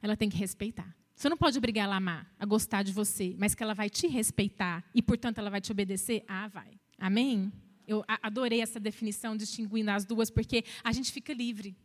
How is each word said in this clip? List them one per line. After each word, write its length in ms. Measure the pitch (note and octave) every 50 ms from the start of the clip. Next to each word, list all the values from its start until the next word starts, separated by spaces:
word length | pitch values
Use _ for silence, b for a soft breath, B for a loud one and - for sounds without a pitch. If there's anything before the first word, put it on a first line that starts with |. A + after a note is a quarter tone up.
ela 160 | - G#3 G#3+
tem 140 | G#3+ A3 G#3
que 60 | F3+
respeitar." 580 | E3+ G3+ F#3 - _ G3+ A3 A3+ - F3+ F#3 - _ _ _ _
Você 120 | _ - C#4+
não 80 | E4
pode 220 | D#4 F4 D#4 A#3 C#4
obrigar 260 | A3 A#3 G#3+ A3 G#3
ela 100 | G3 G3
a 40 | F#3+
amar, 340 | F#3+ F3+ E3+ D#3 - - _ _
a 80 | -
gostar 360 | G#3 G#3 G#3+ - - - G3 G3+
de 100 | G3 F#3+
você, 440 | G3+ G#3+ G#3 - - G3+ F3+ F#3 F3+
mas 160 | G3+ G#3 -
que 80 | - A#3
ela 120 | G#3+ G#3+
vai 140 | G3 G#3+ G#3
te 180 | - - -
respeitar 800 | F4 C4+ B3+ A3 A3 - - G#3 G3 - - G3 F3+ E3+ E3+ - _ _
e, 60 | B3
portanto, 380 | A3+ - A#3+ A#3 - A#3+ A3 A#3
ela 120 | G#3 G#3
vai 100 | G3 G3+
te 100 | G3 -
obedecer? 540 | A3 G3 G3+ F#3+ G3 F#3+ - - A#3 G#3+ -
Ah, 220 | - F#3+ F#3 G#3 G#3+
vai. 300 | - F3 - - - - _ _ _ -
Amém? 540 | F#3+ F#3 G3 A3 B3+ C#4 B3 G#3 F#3+ G3+ G3+ - - - _ _ _
Eu 180 | - A3 G#3+ G#3 -
a-, 100 | A3 A3 -
adorei 380 | A3 G#3 A#3+ C4 B3 A3+ A#3
essa 200 | A3+ A3 A3+ A#3
definição, 560 | G3+ G#3+ G#3 - A3+ G#3+ G3+ - - A3+ A3
distinguindo 540 | G#3+ G#3+ G#3 - - A3+ G3+ G#3 A3+ G#3+ G#3
as 140 | G3+ G3+ G3+
duas, 260 | G3 A#3 A3 A3+ A3
porque 340 | A3+ - A#3 - - A#3 A3+ B B B B
a 100 | A#3 A3+
gente 200 | B3 C4 - -
fica 200 | C#4+ - - D4+
livre 440 | A#3 B3 A#3+ A#3 G3+ G#3 G3+ F#3 _ _